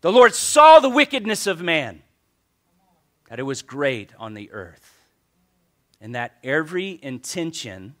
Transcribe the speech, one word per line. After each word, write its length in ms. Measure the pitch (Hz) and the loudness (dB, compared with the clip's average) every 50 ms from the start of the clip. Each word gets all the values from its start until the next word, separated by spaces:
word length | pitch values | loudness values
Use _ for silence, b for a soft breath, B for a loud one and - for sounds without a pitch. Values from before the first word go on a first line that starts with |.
The 120 | - 165 196 | -2 2 4
Lord 220 | 254 247 233 - | 6 6 6 4
saw 460 | - - - - 302 302 320 320 311 | 0 -6 -2 4 6 8 10 10 8
the 80 | 262 269 | 8 6
wickedness 580 | 240 294 285 277 - 262 202 220 214 - - | 2 0 0 0 -2 -8 -6 -6 -6 -6 -4
of 140 | 202 185 160 | -6 -6 -4
man, 420 | 175 170 165 156 139 113 92 76 _ _ _ _ _ _ _ _ _ _ _ _ _ _ _ _ _ _ _ _ _ _ _ _ _ _ | -4 -4 -4 -4 -4 -8 -14 -18 _ _ _ _ _ _ _ _ _ _ _ _ _ _ _ _ _ _ _ _ _ _ _ _ _ _
that 100 | 113 117 | -14 -12
it 60 | 131 | -10
was 180 | 139 135 - - | -10 -10 -10 -12
great 500 | _ 123 139 147 139 131 113 101 90 _ _ | _ -8 -4 -2 -2 -2 -4 -10 -16 _ _
on 160 | 113 110 107 | -16 -16 -16
the 160 | 104 104 - | -16 -18 -18
earth, 560 | - 107 92 82 80 _ _ _ _ _ _ _ _ _ _ _ _ _ _ _ _ _ _ _ _ _ _ _ _ _ | -16 -16 -16 -16 -20 _ _ _ _ _ _ _ _ _ _ _ _ _ _ _ _ _ _ _ _ _ _ _ _ _
and 140 | 101 107 120 | -20 -14 -10
that 240 | 120 120 117 _ _ _ | -10 -10 -10 _ _ _
every 560 | 127 135 156 160 156 175 180 185 196 185 156 - | -4 -4 -4 -4 -4 -8 -8 -8 -8 -12 -14 -14
intention 920 | 143 127 120 - - - 185 170 165 160 - - 117 95 95 92 104 143 _ | -14 -14 -14 -14 -12 -10 -8 -8 -8 -10 -12 -14 -14 -16 -16 -18 -20 -20 _